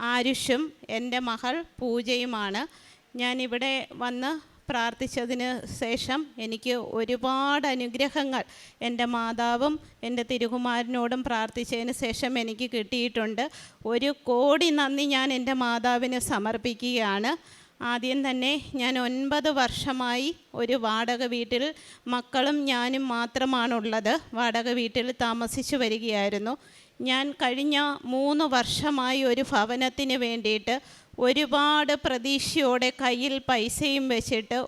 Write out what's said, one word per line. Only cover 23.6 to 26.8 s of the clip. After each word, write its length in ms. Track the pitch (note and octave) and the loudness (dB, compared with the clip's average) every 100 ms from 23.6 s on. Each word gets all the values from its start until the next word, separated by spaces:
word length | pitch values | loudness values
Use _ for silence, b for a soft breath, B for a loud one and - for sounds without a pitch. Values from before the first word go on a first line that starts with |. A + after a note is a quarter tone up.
| A#3 A#3 A3 A3 G#3+ D#4 - | 2 0 0 0 2 0 0
വാടക 360 | A3+ A#3+ A3+ A#3 A#3+ | -2 0 0 0 0
വീട്ടിൽ 280 | A3+ B3 B3 B3 A#3 | 0 0 -2 0 -2
താമസിച്ചു 500 | A3+ A#3 - B3+ C#4 | 0 -2 -4 -2 0
വരികയായിരുന്നു. 720 | A#3 A3 A3+ G#3 G3+ G3+ G#3+ D4 B B | 2 0 0 0 0 0 -2 -6 B B